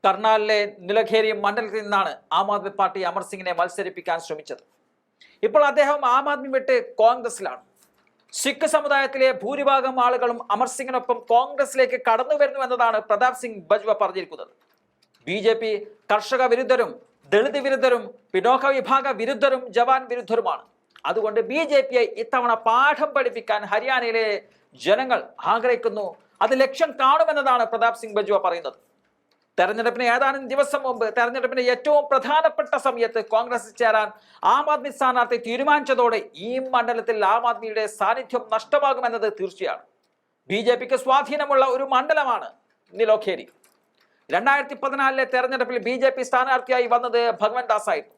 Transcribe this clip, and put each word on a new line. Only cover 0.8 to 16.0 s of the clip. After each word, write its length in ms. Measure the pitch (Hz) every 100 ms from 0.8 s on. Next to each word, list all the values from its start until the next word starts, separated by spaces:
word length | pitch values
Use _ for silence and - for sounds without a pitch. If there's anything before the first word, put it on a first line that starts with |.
| 180
നിലഖേരി 440 | 214 220 220 220 208
മണ്ഡലത്തിൽ 380 | 202 208 220 214 208
നിന്നാണ് 260 | 202 180 139 _ 160
ആം 100 | 196 208
ആദ്മി 160 | 190 202
പാർട്ടി 200 | 190 190 180
അമർ 140 | 185 190
സിംഗിനെ 240 | 190 185 170
മത്സരിപ്പിക്കാൻ 580 | 180 190 180 180 175 165 165
ശ്രമിച്ചത്. 360 | 156 151 127 _ _ _ _ _ _ - _ 208
ഇപ്പോൾ 160 | 247 285
അദ്ദേഹം 280 | 294 285 294 262 254
ആം 120 | 285
ആദ്മി 160 | 285 269 262
വിട്ട് 200 | 262 247 240 -
കോൺഗ്രസിലാണ്. 600 | 220 254 226 - 190 - _ _ _ _ _ _ _ -
സിഖ് 260 | 269 277 311
സമുദായത്തിലെ 540 | 311 294 277 269 269 262 175
ഭൂരിഭാഗം 540 | 202 285 277 269 262 254 247
ആളുകളും 340 | 247 247 233 -
അമർ 160 | 208 262 -
സിംഗിനൊപ്പം 420 | 262 254 247 233 -
കോൺഗ്രസിലേക്ക് 640 | 233 269 277 269 262 254 254 -
കടന്നു 280 | 226 254 294
വരുന്നു 200 | 277 277 254
എന്നതാണ് 340 | 247 233 214 220
പ്രതാപ് 300 | 208 254 254
സിംഗ് 200 | 240 208 160
ബജ്വ 240 | 208 208 214
പറഞ്ഞിരിക്കുന്നത്. 500 | 190 185 175 151 - _ _ _ _ _ _ _ -
ബി 100 | 196 208
ജെ 80 | 226
പി 100 | 226 208 208 -